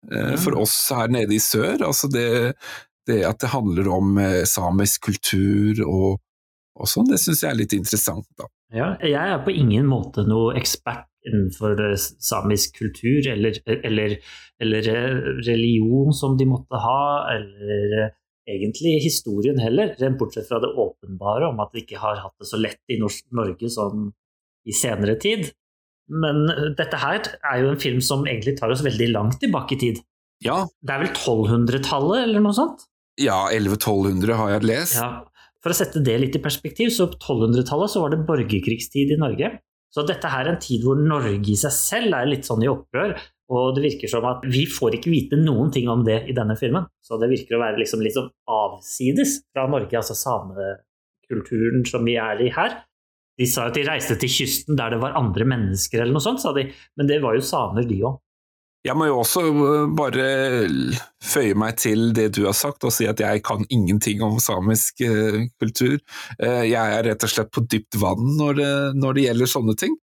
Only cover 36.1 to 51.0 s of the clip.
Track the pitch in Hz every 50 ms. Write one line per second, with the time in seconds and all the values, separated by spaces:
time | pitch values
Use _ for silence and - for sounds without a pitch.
36.1 | 113 120 135 - - 165 - 147 135 - _ 156 - - 226 233 233 - 185 175
37.1 | - - - - 139 117 110 113 120 123 127 131 147 151 190 208 - 208 165 143
38.1 | 156 160 156 160 160 139 113 98 107 98 - - 117 113 - - - 139 139 139
39.1 | 151 151 156 131 104 - 147 220 233 - _ _ _ _ _ _ _ 147 147 156
40.1 | 190 - - 160 135 131 131 156 170 170 - - 127 110 117 131 139 147 147 156
41.1 | 156 143 123 110 101 101 104 101 104 98 - 147 - - - - 196 226 240 220
42.1 | 165 131 123 139 143 135 143 - 117 110 - 151 123 - - _ - 127 180 208
43.1 | 170 - - - _ _ _ _ 127 123 127 131 131 139 143 147 143 - - 104
44.1 | 120 117 113 123 123 123 - 135 123 131 139 135 - - 131 151 147 156 - 170
45.1 | 170 139 - - 143 147 160 160 131 107 131 156 135 135 120 120 117 120 117 110
46.1 | 110 113 - - 127 123 110 104 110 - - 117 131 185 175 - _ _ _ -
47.1 | 117 110 113 120 131 107 104 _ 117 117 120 110 104 110 110 - - 110 107 110
48.1 | - 135 104 - _ _ _ - 113 107 104 101 - - - - - - 131 127
49.1 | 147 220 285 277 - - _ _ _ 135 131 131 147 131 104 95 120 117 110 -
50.1 | 110 - - 135 123 101 85 95 95 98 98 98 98 - _ _ _ _